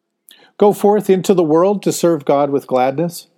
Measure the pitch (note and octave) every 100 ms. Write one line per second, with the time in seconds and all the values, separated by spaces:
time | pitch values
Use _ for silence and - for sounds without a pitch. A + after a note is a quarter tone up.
0 | _ _ _ - _ - G#3 G3 G3+ G#3
1 | G3+ F#3 F#3+ F#3 D#3 D#3+ F#3+ G3 E3+ -
2 | E3+ D#3+ C#3 C#3+ C#3+ C#3 - C3 C3 C#3
3 | E3+ E3+ -